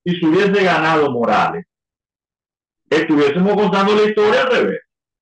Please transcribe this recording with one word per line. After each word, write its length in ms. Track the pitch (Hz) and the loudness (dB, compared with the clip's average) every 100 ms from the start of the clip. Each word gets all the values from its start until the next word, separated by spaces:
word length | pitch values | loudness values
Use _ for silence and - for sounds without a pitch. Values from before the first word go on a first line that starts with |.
y 120 | 175 170 | -6 -2
si 100 | 160 | 0
hubiese 380 | 170 202 202 | 2 2 0
ganado 480 | 185 160 160 160 143 | 0 0 0 0 0
Morales, 540 | 120 113 104 - 85 - _ _ _ _ _ _ _ _ _ _ _ - | -2 -2 0 -2 -6 -14 _ _ _ _ _ _ _ _ _ _ _ -4
estuviésemos 640 | 151 156 147 143 170 190 | -2 0 0 2 0 0
contando 420 | 202 202 196 202 214 | 0 0 0 0 2
la 140 | 214 | 0
historia 320 | 214 214 247 | 2 0 2
al 100 | 254 | 0
revés. 300 | 233 120 - _ _ _ _ | 0 -2 -4 _ _ _ _